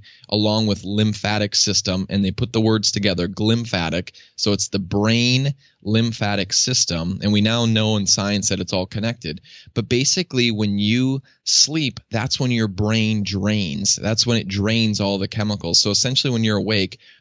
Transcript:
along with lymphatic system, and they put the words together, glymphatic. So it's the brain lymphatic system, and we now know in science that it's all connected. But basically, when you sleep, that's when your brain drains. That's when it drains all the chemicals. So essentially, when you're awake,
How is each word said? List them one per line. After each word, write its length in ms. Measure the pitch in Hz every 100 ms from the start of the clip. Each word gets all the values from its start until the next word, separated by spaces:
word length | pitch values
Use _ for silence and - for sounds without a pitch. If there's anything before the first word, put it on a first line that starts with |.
| - - -
along 360 | 107 107 107 110
with 180 | 98
lymphatic 720 | 92 104 107 104 101 104 104 -
system, 520 | - 98 101 92 95
and 160 | 98 95
they 60 |
put 220 | - 104
the 80 | 117
words 300 | 110 110 98
together, 360 | 110 101 87 87
glymphatic. 840 | 95 107 117 113 92 82 82 - - - -
So 180 | 107
it's 160 | 98 -
the 100 | 101
brain 760 | 87 101 107 117 123 131 139 139 _ _
lymphatic 680 | 101 110 117 113 104 101 98
system, 680 | - - 127 - 85 87 95
and 100 | 104
we 80 | 104
now 260 | 107 117 117
know 320 | 110 107 107
in 80 | 95
science 440 | - 101 104 98
that 100 | 95
it's 140 | 92
all 120 | 95 92
connected. 560 | 107 110 - 78 85 - - -
But 140 | - 107
basically, 640 | 123 139 190 175 127 120
when 260 | 104 107 101
you 440 | 104 120 131 135 - _ -
sleep, 560 | - - 160 135 - -
that's 280 | 110 110 -
when 120 | 127
your 160 | 117 110
brain 560 | 92 104 113 110 110
drains. 720 | 98 98 101 107 90 71 98 -
That's 320 | 107 113 120
when 100 | 117
it 100 | 92
drains 520 | 98 104 113 110 101
all 200 | 101 98
the 100 | 98
chemicals. 500 | 110 107 104 85 87
So 100 | 104
essentially, 420 | 101 127 127 139
when 100 | 117
you're 140 | 110 104
awake, 420 | 98 107 92 - - -